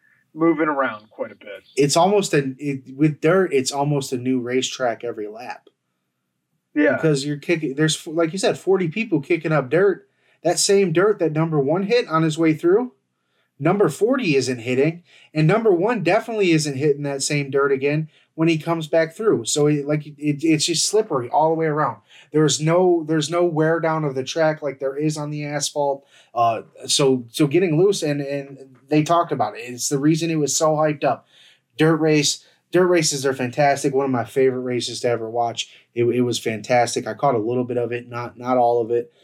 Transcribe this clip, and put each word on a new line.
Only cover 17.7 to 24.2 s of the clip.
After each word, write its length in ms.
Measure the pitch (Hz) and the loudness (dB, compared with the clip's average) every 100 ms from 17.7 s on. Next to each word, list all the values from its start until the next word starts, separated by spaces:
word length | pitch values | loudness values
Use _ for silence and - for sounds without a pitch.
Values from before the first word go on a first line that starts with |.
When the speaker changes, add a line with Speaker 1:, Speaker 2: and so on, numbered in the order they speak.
Speaker 2:
again 360 | 135 139 151 156 _ _ - | 2 0 -2 -4 _ _ -2
when 120 | 165 | 0
he 120 | 160 | 0
comes 280 | 170 165 156 | -2 -4 0
back 280 | 165 160 - | 0 0 0
through. 300 | 220 135 113 | 0 0 0
So, 200 | 151 147 | 0 2
it, 220 | 147 139 | 2 0
like, 180 | 151 151 | -4 -4
it, 380 | 143 147 147 | -6 -4 0
it's 220 | 160 151 160 | 2 2 0
just 200 | 165 - | -2 0
slippery 400 | 208 214 139 120 | 0 0 -2 -2
all 180 | 139 160 | 0 2
the 60 | 160 | 2
way 100 | 160 | 0
around. 360 | 147 139 117 _ - - | 0 -2 -4 _ -20 -4
There's 300 | 151 156 - | 2 2 2
no, 420 | 151 170 180 170 156 | 2 4 4 2 2
there's 240 | 160 147 | -2 0
no 120 | 175 | 0
wear 360 | 175 160 156 165 | 0 2 2 2
down 240 | 160 160 | 0 -2
of 100 | 151 | -2
the 100 | 131 | -4